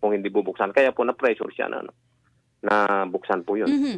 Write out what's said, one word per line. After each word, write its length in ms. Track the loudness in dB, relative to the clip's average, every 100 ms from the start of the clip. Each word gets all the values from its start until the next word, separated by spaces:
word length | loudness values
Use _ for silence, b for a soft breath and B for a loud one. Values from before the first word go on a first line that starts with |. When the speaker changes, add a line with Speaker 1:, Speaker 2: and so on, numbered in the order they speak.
Speaker 1:
kung 160 | 0 0
hindi 160 | 0
bubuksan. 400 | 0 0 -2 0
Kaya 160 | 4 2 2
po 80 |
na-pressure 480 | -2 0 0 0 -4
siya 160 | -6 -6
na, 160 | -6
ano, 80 | -10 -16 _ _ _ _ _ _ 0
na 380 | 2 2 0 -2
buksan 380 | -4 -2 -2
po 100 | -2
yun. 140 | 0 2
Speaker 2:
Mhm. 260 | 0 0